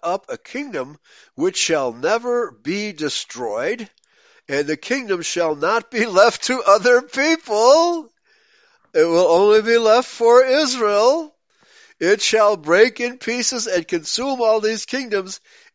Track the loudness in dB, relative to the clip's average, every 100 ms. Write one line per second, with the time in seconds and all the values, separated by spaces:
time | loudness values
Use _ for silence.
0 | -6 -8 -8 -14 -12 -12 -10 -10 -10 -14
1 | _ _ _ -4 -4 -2 -2 -2 -2 -4
2 | -4 -4 -2 -4 -4 -10 -8 -8 -8 -8
3 | -8 -8 -12 -12 -8 -6 -6 -6 -12 _
4 | _ _ _ _ -8 -6 -4 -6 -4 -6
5 | -4 -6 -4 -4 -2 -2 -2 -2 -4 -4
6 | 0 4 4 2 -6 -2 2 4 4 2
7 | 2 -2 0 0 -2 2 4 4 4 -2
8 | -10 _ _ _ _ _ _ _ _ 0
9 | 2 4 4 4 4 4 4 2 4 2
10 | 0 0 4 6 6 2 0 -2 0 2
11 | 2 0 -4 _ _ _ _ _ _ -6
12 | 0 0 0 2 2 0 0 2 2 0
13 | -8 -8 -8 -6 -4 -6 -4 -4 -4 -6
14 | -6 -6 -4 -2 2 2 0 -6 -6 -8
15 | -4 -6 -6 -14 _ _ _